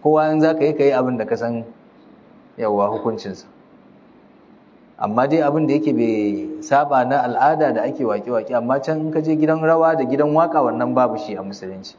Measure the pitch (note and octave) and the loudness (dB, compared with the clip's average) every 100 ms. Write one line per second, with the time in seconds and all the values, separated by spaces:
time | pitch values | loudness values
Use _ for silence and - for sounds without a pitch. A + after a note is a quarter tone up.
0 | D3+ D#3 D#3 D#3 D#3+ D#3 D3 D3+ C#3 C3 | 4 2 2 2 2 2 0 4 2 4
1 | B2+ B2 G#2+ A2+ A#2 A#2 A2+ - - _ | 0 -2 -4 -4 -4 -6 -10 -18 -20 _
2 | - - - - - - A2+ G#2 G2+ A2 | -20 -20 -20 -20 -20 -6 -2 0 0 -2
3 | A#2 A2 - F#2 - - _ - - - | -4 -6 -10 -14 -16 -20 _ -20 -20 -20
4 | _ - - _ - - _ - - - | _ -20 -20 _ -20 -20 _ -20 -20 -8
5 | G#2+ A2 C3+ D#3+ C#3+ D3+ D3 C#3+ - A#2+ | -2 0 2 2 2 0 2 0 2 0
6 | A#2 A2 G#2 G2 - - - C#3 - C3+ | 0 0 0 -2 -6 -12 0 0 2 2
7 | B2 C#3 B2 A#2 C#3 D#3 D3 A2+ A#2 - | 2 0 0 2 2 2 0 0 -4 -2
8 | B2 G#2 A2 A#2 G#2+ B2 A#2 C#3 C#3 D#3 | -2 -2 -2 -4 -2 -4 0 -2 -2 -4
9 | D#3 D#3 D#3 D#3 D#3 D#3+ D#3+ E3 D#3+ D#3 | -2 -2 0 0 2 2 2 4 4 2
10 | B2 C3+ D3 D3+ E3 D#3 B2+ A2+ B2 B2+ | 0 0 2 2 2 2 0 0 0 2
11 | D3+ - - G2 G2 G2 F#2 F#2+ G2 | 0 0 -8 -10 -10 -12 -12 -14 -18